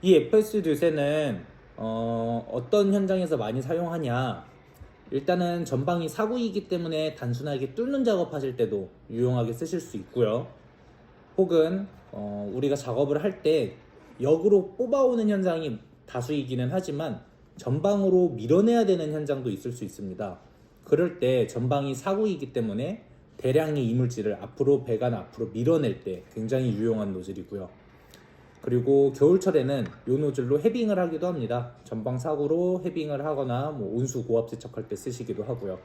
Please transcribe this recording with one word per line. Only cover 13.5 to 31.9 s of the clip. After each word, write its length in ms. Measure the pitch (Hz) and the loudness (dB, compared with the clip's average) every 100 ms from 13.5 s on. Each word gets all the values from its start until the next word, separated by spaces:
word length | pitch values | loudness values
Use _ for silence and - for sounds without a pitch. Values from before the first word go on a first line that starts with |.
| 156 110 - - - - - | 2 2 -6 -20 -20 -20 -4
역으로 540 | 131 160 190 196 185 - | 2 4 6 6 4 -4
뽑아오는 520 | 247 277 262 240 214 | 0 4 4 4 2
현상이 500 | 202 185 165 156 110 - - - | 2 2 0 -4 -8 -12 -20 -10
다수이기는 640 | 127 120 151 127 127 127 | -8 -2 -4 -2 -2 -2
하지만 520 | 185 185 143 160 90 - _ - - | -2 -4 -6 -6 -8 -12 _ -20 -12
전방으로 760 | - 131 190 202 196 185 180 123 | -2 0 2 2 4 6 4 0
밀어내야 500 | 113 165 214 233 202 | 4 6 6 4 4
되는 260 | 175 156 | 2 0
현장도 380 | 151 147 135 127 | -4 -2 -2 -2
있을 220 | 98 127 | -4 -6
수 100 | - | -8
있습니다. 560 | 101 - 101 92 101 87 - _ - _ | -10 -10 -12 -8 -8 -10 -20 _ -20 _
그럴 340 | - 147 175 - | 0 2 2 0
때 280 | 127 127 110 | 2 2 0
전방이 460 | 120 123 143 139 | -2 0 0 -2
사 200 | 131 196 | -4 -2
구이기 380 | 196 214 165 139 | 0 0 -2 -6
때문에 520 | 127 113 104 143 214 - - - - | -4 -4 -4 -6 -6 -14 -20 -20 -4
대량의 480 | 127 135 156 147 120 | 2 2 2 0 0
이물질을 460 | 120 123 117 104 | 2 0 -2 -4
앞으로, 500 | 101 117 - 135 139 | -4 -10 -2 2 2
배관 300 | 131 110 123 | 2 -2 -2
앞으로 320 | 113 - - 110 | -4 -8 -10 -8
밀어낼 500 | 110 123 165 135 95 | -2 2 2 0 -2
때 200 | - 90 - | -8 -10 -10
굉장히 420 | - 110 131 127 104 | -10 -2 0 0 0
유용한 360 | 113 110 101 | -2 -2 -4
노즐이고요. 560 | 92 90 98 90 101 90 - - - - - - - - - | -6 -10 -12 -10 -12 -12 -18 -20 -20 -20 -20 -20 -20 -20 -12
그리고 520 | - 123 123 139 139 | -2 0 4 4 4
겨울철에는 720 | 135 143 185 185 156 131 139 110 - - | 6 6 6 4 2 2 -2 -4 -8 -2
이 20 | |
노즐로 500 | 131 151 131 123 143 | 0 0 -2 0 2
해빙을 380 | 180 233 220 190 | 2 0 0 2
하기도 300 | 175 156 175 | 0 -2 -4
합니다. 460 | 165 113 120 120 - | -4 -2 -4 -4 -12
전방 340 | - | -10